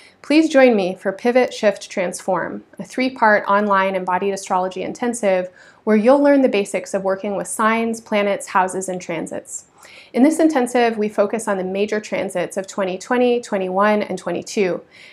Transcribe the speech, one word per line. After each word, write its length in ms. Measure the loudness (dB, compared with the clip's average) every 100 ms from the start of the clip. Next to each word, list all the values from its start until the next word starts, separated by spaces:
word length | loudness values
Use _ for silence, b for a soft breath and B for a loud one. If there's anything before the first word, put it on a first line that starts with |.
| B B
please 300 | 2 2 4
join 260 | 6 6 6
me 180 | 0
for 180 | -4 -6
Pivot, 420 | -2 0 2 0
Shift, 360 | 0 0 0 -6
Transform, 760 | -6 -6 -6 -4 -2 -4 -8 -14 -16
a 60 |
three-part 600 | -10 -4 -4 2 4 4 4
online 460 | 2 2 2 2
embodied 400 | -2 -2 -2 -2
astrology 480 | -4 -2 -2 -2 -4
intensive 640 | -8 -6 -4 -2 0 0 -2 b b b
where 120 | 0 4
you'll 260 | 6 6
learn 200 | 6 6
the 60 | 4
basics 420 | 2 -2 -4 -6
of 120 | -4
working 320 | -2 -4 -4 -6
with 120 | -6
signs, 540 | -2 0 2 -2 -6
planets, 460 | -4 -2 0 -2 -2
houses, 420 | -2 0 -2 -6
and 100 | -8
transits. 640 | -8 -8 -8 -10 -12 -16 -16 B B B B
In 100 | 2
this 160 | 4 4
intensive, 600 | 2 2 0 2 0 0
we 100 | -2
focus 380 | 0 -2 -2 -4
on 120 | -4
the 60 |
major 360 | -4 -4 -2 -4
transits 560 | -4 -6 -4 -4 -6 -6
of 100 | -8
twenty 320 | -6 -6 -6
twenty, 420 | -4 0 2 0
twenty-one, 640 | -2 -4 -2 0 2 2
and 160 | -2 -6
twenty-two, 640 | -6 -6 -4 -2 -2 -2 -10 B B